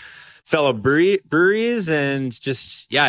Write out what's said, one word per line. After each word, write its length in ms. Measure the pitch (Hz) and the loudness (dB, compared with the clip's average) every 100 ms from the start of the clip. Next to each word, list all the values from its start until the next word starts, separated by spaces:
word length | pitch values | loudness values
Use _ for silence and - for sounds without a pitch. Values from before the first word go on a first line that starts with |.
| - - - - | -20 -20 -20 -16
fellow 280 | - 160 143 | -2 2 2
brewery-, 460 | 113 117 147 185 196 - | 0 0 2 2 0 0
breweries 640 | 151 180 214 233 240 170 | 2 2 2 0 -2 -2
and 500 | 151 139 139 131 117 | -2 0 -2 -4 -6
just, 480 | - 127 - - - | -6 -6 -6 -10 -4
yeah, 160 | 139 | 0